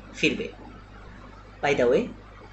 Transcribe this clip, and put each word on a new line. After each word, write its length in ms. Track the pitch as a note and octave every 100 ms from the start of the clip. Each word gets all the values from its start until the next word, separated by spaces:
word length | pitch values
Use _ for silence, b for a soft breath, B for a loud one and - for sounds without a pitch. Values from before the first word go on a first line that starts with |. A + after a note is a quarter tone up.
| - -
ফিরবে। 280 | D3+ - - - - - - - - - - - - -
By 100 | C#3+
the 140 | C#3 A#2+
way, 100 | D#3 B3+ - - - -